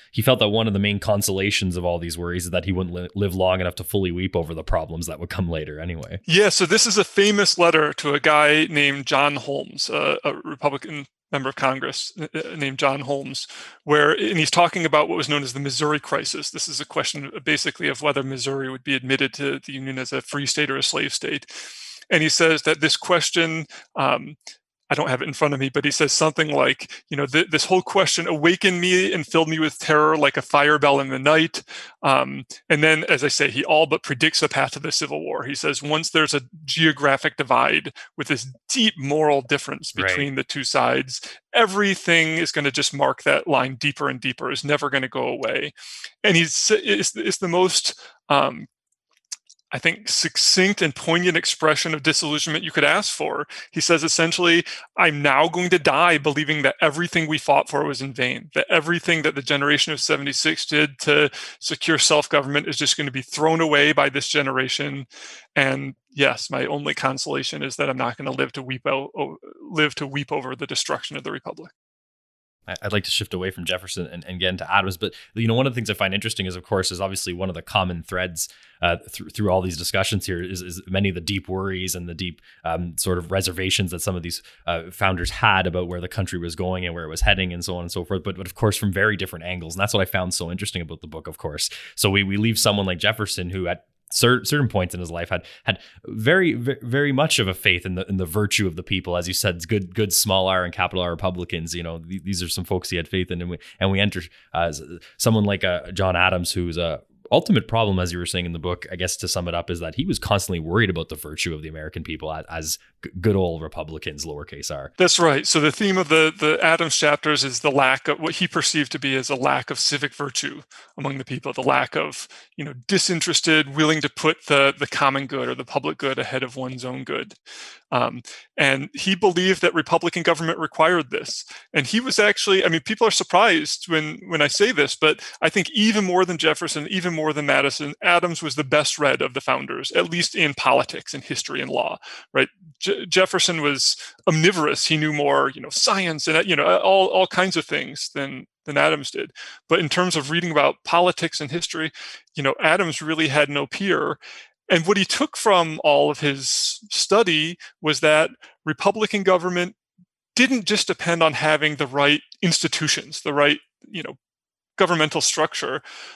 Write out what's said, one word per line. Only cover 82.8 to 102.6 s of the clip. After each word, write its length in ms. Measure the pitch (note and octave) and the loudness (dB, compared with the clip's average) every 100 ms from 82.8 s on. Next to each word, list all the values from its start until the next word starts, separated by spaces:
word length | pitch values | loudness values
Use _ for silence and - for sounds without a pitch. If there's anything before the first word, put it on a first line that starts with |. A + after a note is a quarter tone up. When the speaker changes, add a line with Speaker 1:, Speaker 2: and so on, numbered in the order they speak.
| F2 D#2+ | -4 -4
Speaker 1:
sort 200 | - F2 | -2 -2
of 140 | E2 | 0
reservations 600 | F#2+ F#2+ F2 F#2 - F#2 | -2 -2 -2 -2 0 -2
that 100 | F2 | -4
some 140 | - F2+ | -4 -4
of 80 | |
these, 180 | E2+ - - - - | -6 -10 -12 -12 -6
uh, 180 | E2+ E2+ | -4 -6
founders 380 | - G2 F2+ E2+ | -2 0 0 -4
had 380 | - A2+ F#2+ F2+ | 2 4 4 2
about 220 | F2 F2 | -2 -4
where 100 | F2 | -6
the 80 | F2+ | -6
country 320 | - F#2+ F2+ | -4 -4 -4
was 160 | E2+ D#2+ | -8 -4
going 300 | F#2 F#2 F2+ | -4 -2 -4
and 100 | E2+ | -8
where 80 | |
it 60 | D#2+ | -8
was 100 | E2 | -2
heading 320 | - F#2+ F#2 | 2 2 0
and 140 | F2 F2 | -4 -6
so 100 | F2+ | -6
on 60 | |
and 100 | F2 | -6
so 140 | F#2+ F2 | -6 -4
forth. 180 | F#2+ | -4
But, 140 | G2 F2+ | -4 -8
but 100 | F2+ | -10
of 80 | - | 0
course, 220 | G#2+ G2 | 0 2
from 160 | G2+ | 0
very 240 | F#2 G#2 G2 | 2 2 2
different 260 | F#2 E2+ | -4 -8
angles. 320 | E2+ F2+ E2 E2+ | -8 -8 -6 -2
And 60 | |
that's 120 | G#2 | 0
what 80 | G#2 | 2
I 40 | F#2 | 2
found 280 | G2 F2+ | 0 -2
so 160 | - E2+ | -4 -6
interesting 320 | F2+ G2+ F#2 | -6 -6 -6
about 200 | D#2+ E2 | -8 -12
the 60 | D#2+ | -14
book, 200 | D#2 E2 | -14 -14
of 100 | D#2 | -10
course. 320 | D#2+ D2+ - - - - | -10 -6 -6 -8 -14 -2
So 140 | G2+ | 2
we, 140 | G2 | 2
we 140 | G2 G2+ | 0 0
leave 200 | A2+ A2 | 0 2
someone 280 | A2 G2+ F#2+ | 2 2 0
like 120 | F2 | 0
Jefferson, 520 | G2+ A2 G#2 - F2+ | 0 0 -4 -6 -6
who 180 | F#2 F2 | -4 -4
at 200 | F#2 _ _ - | -6 _ _ -8
cer-, 320 | - - B2 - | 2 4 4 2
certain 220 | D3 B2+ | 0 0
points 260 | G2+ F2+ | 0 -2
in 60 | F2+ | -4
his 120 | E2+ | -8
life 180 | E2+ E2+ | -8 -6
had, 140 | F2+ - - | -6 -8 -10
had 160 | - G2+ - - - | -4 -4 -6 -20 -12
very, 480 | A2 A2 F#3 F3 | -2 2 4 4
ve-, 220 | A#2 A#2+ C3 | 0 -2 -4
very 300 | A#2+ C3+ C#3+ | -2 0 2
much 280 | C3+ D3 - | 2 2 2
of 80 | G2 | 0
a 60 | |
faith 320 | F#2 G#2 F2+ F#2+ | 2 2 2 0
in 100 | F2+ | -6
the, 100 | F#2+ | -2
in 100 | F#2+ | -2
the 80 | F2+ | 0
virtue 420 | G2+ G#2 - F#2+ | 0 0 2 0
of 80 | E2 | -2
the 80 | |
people. 340 | F2 F#2+ F2+ F2+ | -4 -4 -2 -4
As 100 | F2 | -2
you 60 | |
said, 340 | F2+ G2+ E2+ E2 | -2 -2 -2 -2
good, 260 | G#2+ F2+ F2+ | -2 -2 -2
good 180 | G#2 | 0
small 340 | - G#2 F#2+ F#2 | 0 2 2 4
R 160 | F#2 | 2
and 100 | F2+ | 0
capital 300 | - F2+ F#2 | -2 -2 -2
R 80 | F2+ | -2
Republicans, 640 | E2+ F#2+ F2+ F2 F2 E2 | -2 -2 -2 -6 -6 -6
you 100 | E2+ | -8
know, 160 | E2 E2 | -8 -10
th-, 240 | E2 F#2+ | -10 -10
these 200 | E2 F2+ | -6 -4
are 60 | F2 | -4
some 140 | - | -4